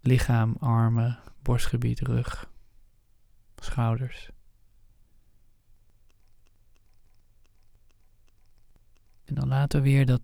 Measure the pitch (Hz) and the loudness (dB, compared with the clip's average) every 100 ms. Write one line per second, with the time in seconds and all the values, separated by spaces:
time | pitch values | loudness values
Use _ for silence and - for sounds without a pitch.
0 | 127 127 - 117 110 113 131 113 113 117 | 4 2 4 2 2 0 0 2 2 2
1 | 117 120 - - - 123 - 120 120 117 | 0 -4 -12 -8 -2 0 0 0 -2 -2
2 | 127 117 123 - - - - - - _ | -2 -2 -2 -8 -14 -20 -20 -20 -20 _
3 | _ _ _ _ _ - - - 117 113 | _ _ _ _ _ -14 -6 -2 -2 -2
4 | 127 - - - - _ _ _ - _ | -6 -10 -18 -20 -20 _ _ _ -20 _
5 | _ - _ _ _ _ _ - _ _ | _ -20 _ _ _ _ _ -20 _ _
6 | _ _ _ - - _ _ - _ - | _ _ _ -20 -20 _ _ -20 _ -20
7 | - - _ _ _ _ - - - _ | -20 -20 _ _ _ _ -20 -20 -20 _
8 | - _ - _ - - - - _ - | -20 _ -20 _ -20 -20 -20 -20 _ -20
9 | _ - - 139 131 131 143 147 135 139 | _ -20 -10 -6 -2 -2 0 0 2 4
10 | 131 123 | 4 0